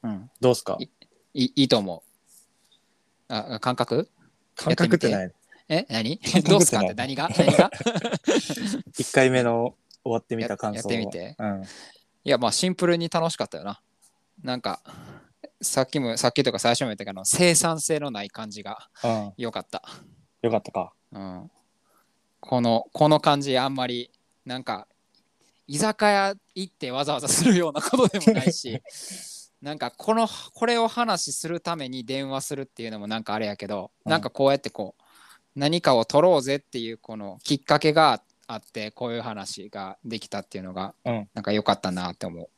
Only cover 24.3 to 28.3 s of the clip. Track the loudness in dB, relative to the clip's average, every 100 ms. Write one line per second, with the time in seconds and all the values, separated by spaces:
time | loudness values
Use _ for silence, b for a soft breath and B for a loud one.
24.3 | _ -14 -12 -8 -8 -10 _ _ _ _
25.3 | _ _ _ -10 -2 -2 2 4 4 0
26.3 | -4 _ -12 -12 _ -8 -4 -2 -2 0
27.3 | 2 6 6 4 -2 0 4 4 4 2